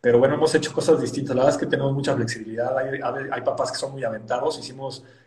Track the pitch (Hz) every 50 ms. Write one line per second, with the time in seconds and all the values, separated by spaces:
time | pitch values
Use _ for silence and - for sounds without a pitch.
0 | - 123 117 120 131 139 147 - 156 151 156 156 151 - - 160 - - 156 139
1 | 123 120 - 143 135 - 127 127 131 143 143 - - - - 131 135 139 135 139
2 | 139 151 131 120 113 110 - 110 107 110 113 117 120 131 131 131 131 127 139 -
3 | - 123 123 135 135 131 131 120 - 139 - - - - - - 160 135 135 135
4 | 123 113 110 107 104 - 123 127 139 156 151 - - - 127 135 135 131 120 -
5 | - - - _ _